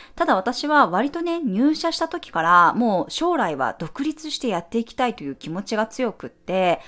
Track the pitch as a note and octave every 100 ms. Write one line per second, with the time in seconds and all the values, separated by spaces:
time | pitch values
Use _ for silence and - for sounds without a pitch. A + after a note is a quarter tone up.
0 | - - E4+ G3 A#3+ B3+ D4 D4 G3 F3+
1 | C#4 E4+ E4+ E4+ C4 F#3+ C#4+ D#4 E4 D#4+
2 | E4 F4 - E3+ E3 F3 E3 G3+ A#3+ F#3
3 | - - E4+ E4 F#3 C#3 A#2+ - D#3+ -
4 | D4 D4+ D#4 - B3 F3 - A3+ A3+ -
5 | B3 - C#3 C3 D3+ F3 G3+ G#3+ A3 -
6 | A#3+ - C3+ - - F#3 F3+ D#3+